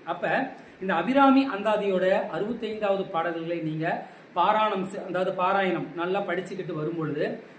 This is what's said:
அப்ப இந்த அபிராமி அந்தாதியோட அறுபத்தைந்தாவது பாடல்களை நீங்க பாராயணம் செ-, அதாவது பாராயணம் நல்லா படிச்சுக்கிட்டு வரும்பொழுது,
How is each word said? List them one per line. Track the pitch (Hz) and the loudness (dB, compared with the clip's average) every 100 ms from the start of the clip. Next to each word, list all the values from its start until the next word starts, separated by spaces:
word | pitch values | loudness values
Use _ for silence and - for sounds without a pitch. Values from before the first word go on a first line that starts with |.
| 165 | -8
அப்ப | 170 175 214 - - - - | -4 0 0 -2 -8 -18 -8
இந்த | 190 170 | -2 0
அபிராமி | 185 269 277 262 269 | 2 6 8 8 4
அந்தாதியோட | 196 214 208 202 185 185 202 - 156 | 0 0 0 2 2 4 2 0 -4
அறுபத்தைந்தாவது | 214 - 220 214 202 196 180 | -4 -4 -6 -4 0 0 0
பாடல்களை | 165 170 165 165 170 | -2 -2 -4 -4 -4
நீங்க | 156 156 165 233 - - - 180 | -4 -2 -2 -2 -6 -18 -6 2
பாராயணம் | 185 214 214 196 185 | 4 4 2 0 -4
செ-, | 202 190 | -6 -6
அதாவது | 180 185 | -2 -2
பாராயணம் | 185 180 196 190 160 139 170 | 0 2 2 2 -2 -4 -6
நல்லா | 175 196 | -2 -2
படிச்சுக்கிட்டு | 196 180 185 190 175 | -2 -4 -4 -8 -8
வரும்பொழுது, | 156 160 165 151 147 214 - - | -6 -4 -4 -4 -2 -4 -6 -12